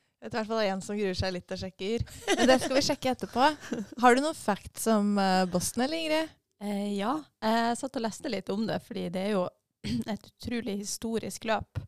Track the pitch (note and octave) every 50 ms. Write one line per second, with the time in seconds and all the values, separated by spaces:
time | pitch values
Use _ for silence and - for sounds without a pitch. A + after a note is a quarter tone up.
0 | _ _ _ _ A#3+ A3 A3+ A#3 G#3+ G#3 A3+ A3+ G#3+ G3 F#3+ F#3+ F#3 - G#3 G#3
1 | G#3 F#3+ F#3 - G3 F#3+ F3+ F3+ - - F#3+ F3+ F#3 F#3+ - - F#3+ G3+ A3+ A#3+
2 | - - - - - - F4+ - - B3 C4 B3+ - D4+ C4 C#4 - - C#4+ -
3 | - B3+ B3 - G3 F#3 - A#3 C4+ D4+ D4+ - - - A#3 A#3+ G3+ - - A#3
4 | A#3 B3 B3 C4 C#4+ D#4 - - - - G3 - - - - - - A3+ A3 G#3
5 | G3+ G#3 G3+ G3 F#3+ F#3+ F#3 F#3 F#3 F3+ F3+ F3+ - - - A#3 B3+ C#4 D#4+ E4
6 | D#4+ D#4 D4+ D#4 D#4+ D#4 - _ _ _ _ - G3+ G#3 G#3 G3+ G3+ G3+ G3+ G3
7 | G3 A3+ C#4+ D#4 C#4+ - _ _ A3 A3 A3+ A#3 A#3 A#3 A#3+ - C#4+ C4 - B3+
8 | A3+ A3 - - - C#4+ G#3+ F#3+ - - G3 G#3+ A3+ F#3+ D#3 - - - - F#3+
9 | F3+ F3 E3+ F#3 F#3+ G#3 G#3+ F#3 F3+ - - _ _ _ _ _ - G#3 A#3+ A#3
10 | A3+ A3 G#3 - - - - - - A#3+ A#3+ A#3 A3+ A#3 G3 G3+ G#3 G3 - -
11 | - A3+ A3+ G#3+ - G3+ - - - A3+ G#3+ G3+ - - - - -